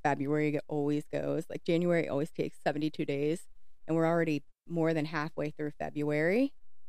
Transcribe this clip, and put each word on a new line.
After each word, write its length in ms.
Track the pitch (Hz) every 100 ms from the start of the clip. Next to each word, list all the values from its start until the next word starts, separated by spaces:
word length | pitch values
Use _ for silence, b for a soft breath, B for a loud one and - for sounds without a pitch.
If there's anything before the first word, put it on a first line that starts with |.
February 500 | 147 139 139 151 151
g-, 80 | 147 -
always 360 | 151 143 147 -
goes. 340 | 147 143 147 -
Like, 140 | -
January 440 | - 165 175 170 -
always 220 | 139 156
takes 260 | - 151 -
seventy-two 400 | - 147 156 -
days, 440 | 151 139 147 170 - - - - -
and 100 | 165
we're 100 | 165
already 380 | 170 165 147 - - -
more 280 | 170 160
than 120 | 160 151
halfway 440 | 160 156 - 147
through 220 | - 151
February. 840 | - 151 147 147 151 160 220 277 - - -